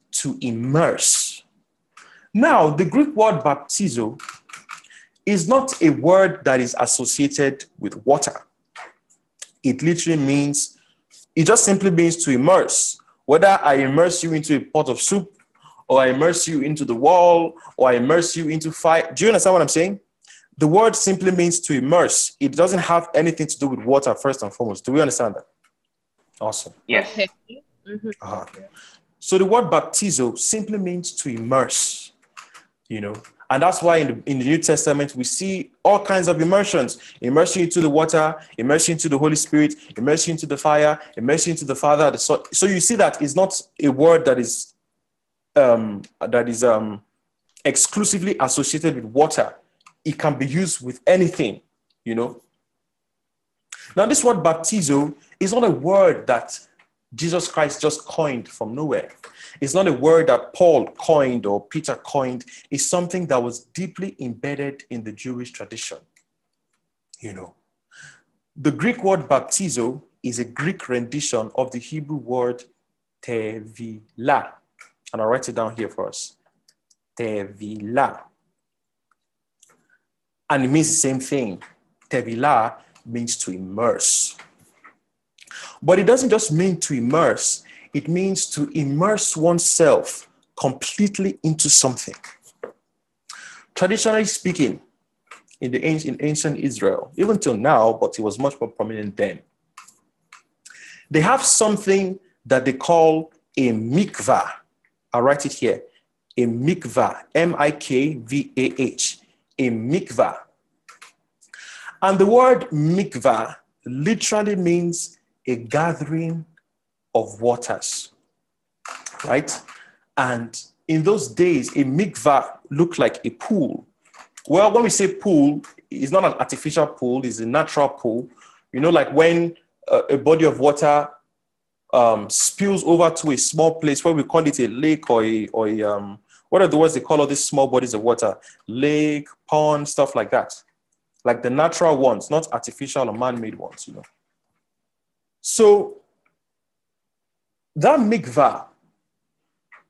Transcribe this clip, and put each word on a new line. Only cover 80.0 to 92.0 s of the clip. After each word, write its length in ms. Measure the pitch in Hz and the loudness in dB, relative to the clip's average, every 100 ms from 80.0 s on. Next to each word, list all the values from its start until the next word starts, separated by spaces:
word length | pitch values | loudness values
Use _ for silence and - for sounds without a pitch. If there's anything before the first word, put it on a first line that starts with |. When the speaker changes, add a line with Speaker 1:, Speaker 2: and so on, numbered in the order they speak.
| _ _ _ _ - | _ _ _ _ -4
Speaker 1:
And 160 | 139 127 | -2 2
it 20 | |
means 220 | 151 156 | 2 2
the 40 | |
same 260 | - 135 131 | 0 -2 -4
thing. 420 | 131 143 110 87 - _ _ _ _ | -4 -4 -4 -8 -16 _ _ _ _
Tevilah 640 | 135 117 113 143 123 113 - _ _ 117 | -6 -4 -2 0 2 0 -6 _ _ -12
means 320 | 120 117 - | -8 -6 -8
to 140 | - | -8
immerse. 880 | 92 92 101 117 - - - - - - _ _ _ _ _ _ _ _ _ - - - - | -10 -10 -4 -2 -2 -2 -2 -4 -10 -20 _ _ _ _ _ _ _ _ _ -20 -20 -18 -4
But 180 | 147 190 | 2 4
it 60 | 196 | 6
doesn't 240 | 254 262 | 4 4
just 220 | 214 220 | 0 2
mean 280 | 156 190 170 | 0 0 -2
to 120 | - | -4
immerse. 680 | 135 117 156 143 104 - - - - - | -2 0 2 2 0 -2 -6 -10 -20 -10
It 140 | 143 151 | -8 -4
means 400 | 175 190 190 - | -2 -2 -2 -6
to 160 | - 147 | -6 -4
immerse 680 | 160 139 143 196 214 - 160 | -4 -2 0 0 0 -2 0
oneself 920 | 165 170 - - 156 107 - - - _ _ - | 2 2 0 4 4 4 0 -10 -18 _ _ -4
completely 800 | 139 131 - - 208 202 190 - | -4 -4 -6 -2 -2 0 -6 -4
into 260 | 160 156 147 | -4 -2 2
something. 460 | - 131 123 | 4 2 -2